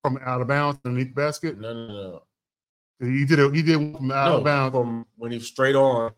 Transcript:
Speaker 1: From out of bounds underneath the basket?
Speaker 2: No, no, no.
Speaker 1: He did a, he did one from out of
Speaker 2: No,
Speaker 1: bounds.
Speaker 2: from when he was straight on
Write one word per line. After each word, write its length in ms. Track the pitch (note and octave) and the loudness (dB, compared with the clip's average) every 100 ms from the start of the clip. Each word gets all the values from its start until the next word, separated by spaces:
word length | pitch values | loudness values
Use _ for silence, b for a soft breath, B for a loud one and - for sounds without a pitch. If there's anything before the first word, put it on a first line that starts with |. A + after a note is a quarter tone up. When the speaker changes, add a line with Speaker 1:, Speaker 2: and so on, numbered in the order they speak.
Speaker 1:
From 160 | C#3+ C3 | -4 -4
out 160 | B2+ B2+ | -4 -4
of 80 | B2 | 0
bounds 320 | C#3 D3 C#3 | 0 0 -4
underneath 240 | B2 B2 C3 | -4 -4 -4
the 60 | C3 | -2
basket? 380 | D3 D3 D#3+ G#2+ | -4 -4 -8 -8
Speaker 2:
No, 140 | A2 | -10
no, 140 | A#2 A2+ | -10 -12
no. 340 | G2+ F#2+ E2+ _ _ _ _ _ _ _ _ B2 | -12 -12 -14 _ _ _ _ _ _ _ _ -2
Speaker 1:
He 180 | C3+ | 0
did 160 | C#3+ D#3 | 4 4
a, 100 | C#3 | 4
he 120 | D3 | 4
did 140 | D#3+ D#3+ | 2 2
one 180 | D3+ D3+ | 0 -4
from 140 | C3 | -4
out 180 | C3+ C3+ | 0 2
of 60 | C#3 | 2
Speaker 2:
No, 40 | |
Speaker 1:
bounds. 300 | D3 C#3+ C3 | 2 2 2
Speaker 2:
from 320 | C3 A#2+ A#2 A#2 _ | 0 -2 -4 -10 _
when 160 | A#2 | -10
he 60 | A#2+ | -8
was 80 | A#2 | -10
straight 280 | - C3 | 0 2
on 380 | C3+ C3+ A#2+ A#2 | 4 4 2 -2